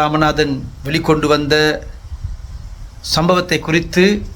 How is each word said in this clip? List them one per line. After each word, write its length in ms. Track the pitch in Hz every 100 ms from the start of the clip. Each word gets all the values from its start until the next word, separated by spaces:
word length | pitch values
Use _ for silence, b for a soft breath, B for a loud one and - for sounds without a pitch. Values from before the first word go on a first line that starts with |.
ராமநாதன் 540 | 151 151 151 151 147 131 131 -
வெளிக்கொண்டு 420 | 139 156 165 151 151
வந்த 200 | 147 143 151 151 - - - - - - - - - - - - - -
சம்பவத்தை 440 | 160 175 180 175 151 160
குறித்து 380 | 165 165 180 196 208 -